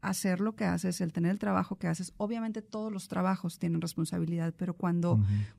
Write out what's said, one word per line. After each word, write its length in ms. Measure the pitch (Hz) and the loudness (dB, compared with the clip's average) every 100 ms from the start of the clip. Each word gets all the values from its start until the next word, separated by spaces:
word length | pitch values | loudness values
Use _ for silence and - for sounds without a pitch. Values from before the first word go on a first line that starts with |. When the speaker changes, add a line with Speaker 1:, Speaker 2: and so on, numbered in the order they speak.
Speaker 1:
hacer 380 | 196 190 196 180 | -2 0 0 2
lo 140 | 214 220 | 0 0
que 100 | 196 | 0
haces, 360 | 175 185 175 | 0 0 0
el 100 | 175 | -2
tener 200 | 175 170 | 2 0
el 80 | 196 | 2
trabajo 380 | 208 190 185 190 | 2 2 0 -2
que 80 | 180 | -2
haces? 260 | 165 185 - | -2 -4 -4
Obviamente 440 | 208 226 226 220 | -4 -2 -4 -6
todos 300 | 214 220 220 | -8 -6 -6
los 160 | 208 - | -6 -4
trabajos 500 | 185 185 190 170 - | 0 2 2 -2 -2
tienen 240 | 170 165 | 0 0
responsabilidad, 720 | 170 - 160 175 165 170 165 165 | 0 -2 -2 0 0 0 -2 -2
pero 180 | 180 175 | -4 -2
cuando, 380 | 180 175 170 | 0 2 4
Speaker 2:
Ujú. 100 | 113 101 104 104 | 4 4 2 0